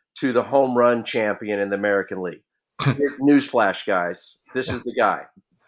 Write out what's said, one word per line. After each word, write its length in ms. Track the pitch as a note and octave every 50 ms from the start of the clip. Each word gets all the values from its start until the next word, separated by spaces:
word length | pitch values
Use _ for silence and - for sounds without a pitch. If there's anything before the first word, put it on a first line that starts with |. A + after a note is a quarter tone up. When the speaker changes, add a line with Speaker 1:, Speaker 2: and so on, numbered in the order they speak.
| _ _ _ -
Speaker 1:
to 120 | - C3
the 120 | A#2 A#2+ G#2+
home 340 | A2 C#3 C#3 C3+ B2+ B2
run 260 | A#2+ A#2+ A#2+ A#2+ A#2 A2
champion 560 | - - A#2+ G#2+ G#2+ G2+ - A2+ G#2 G#2 G2+
in 100 | G2+ G2+
the 60 | G2+
American 460 | G2 G2+ G#2 G2+ G2 F#2+ - G2 F#2
League. 220 | F2+ E2+ - - _ _ _ _
Speaker 2:
<laughs> 220 | _ _ _ - -
Speaker 1:
Here's 360 | C#3 C3+ C#3 C#3+ C#3 - B2+
newsflash, 680 | C3+ C#3+ D3 C#3 C3+ - - A#2+ G#2+ F#2+ F#2 - -
guys. 520 | G#2+ G2 F2+ F2 F2 F2+ - - - - _ _ _ -
This 180 | C3 B2+ F#2
is 120 | A#2+ A#2+ -
the 100 | A#2+ A#2
guy. 260 | B2 A2 G2 E2 C#2 - - _ _ _ _ _ _ _